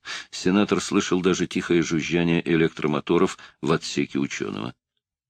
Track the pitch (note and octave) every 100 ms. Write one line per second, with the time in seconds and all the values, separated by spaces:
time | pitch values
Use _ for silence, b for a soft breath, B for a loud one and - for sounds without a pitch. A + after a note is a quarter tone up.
0 | B B B - F#2 G2 G2+ F#2 - F#2+
1 | - F#2 F2+ F2 F2 F#2+ - E2+ D2+ E2+
2 | D2 E2+ E2+ E2+ - E2+ D#2+ - D2 D2
3 | - F2 F#2 - B B C#2 D#2+ - -
4 | C#2+ C#2 C#2 - G1+ G1+ A#1 - _ _
5 | _ _